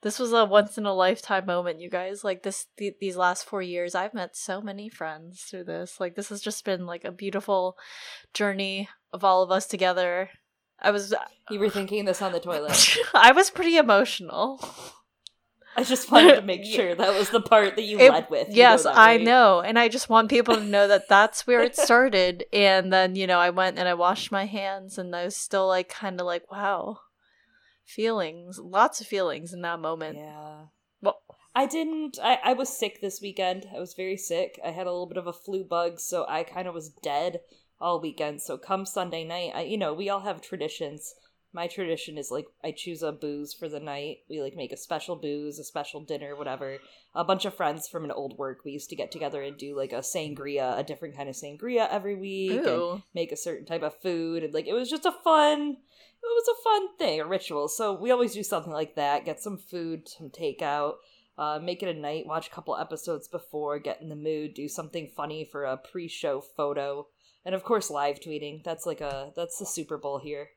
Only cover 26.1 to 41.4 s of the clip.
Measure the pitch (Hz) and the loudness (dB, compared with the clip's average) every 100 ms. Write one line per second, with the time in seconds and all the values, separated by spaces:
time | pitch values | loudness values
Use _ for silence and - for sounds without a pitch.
26.1 | 180 180 175 - 196 202 190 - 208 _ | -6 -4 -4 -8 -6 -4 -2 -6 -12 _
27.1 | _ _ _ _ _ _ _ _ - 220 | _ _ _ _ _ _ _ _ -6 -4
28.1 | 220 165 165 175 185 175 190 233 - 220 | -2 -4 -8 -18 -18 -6 2 2 2 -8
29.1 | 202 180 143 165 175 175 170 160 160 156 | -4 -4 -4 -10 -10 -8 -6 -6 -6 -8
30.1 | 147 151 151 151 151 156 _ _ _ 196 | -12 -16 -18 -18 -18 -20 _ _ _ -2
31.1 | - _ _ _ 240 269 311 320 320 311 | -2 _ _ _ -2 -2 -2 -4 -6 -8
32.1 | - - 233 202 254 262 - 208 - 202 | -4 0 0 2 -2 -2 -4 -6 -6 -10
33.1 | 190 202 190 185 185 190 190 180 - 185 | -10 -12 -4 -4 -4 -10 -12 -14 -10 -8
34.1 | 190 - 170 185 - 147 165 180 180 180 | -8 -6 -4 -6 -6 -12 -8 -6 -6 -8
35.1 | 175 175 170 - 190 190 170 170 170 - | -10 -10 -12 -8 -8 -4 -2 -2 -4 -8
36.1 | 180 - 156 165 180 180 170 156 _ 156 | -6 -4 -6 -6 -8 -10 -10 -14 _ -6
37.1 | 143 175 170 _ _ _ _ 175 170 156 | -4 -4 -6 _ _ _ _ -4 -2 -4
38.1 | 147 151 147 - 135 - 190 190 - 180 | -6 -8 -8 -10 -12 -6 -6 -4 -6 -6
39.1 | 165 165 175 175 - 165 214 175 156 196 | -8 -8 -8 -8 -8 -6 -4 -4 -4 -4
40.1 | 196 196 180 - 185 156 - 156 151 - | -4 -6 -10 -10 -8 -8 -8 -10 -10 -18
41.1 | - _ _ | -20 _ _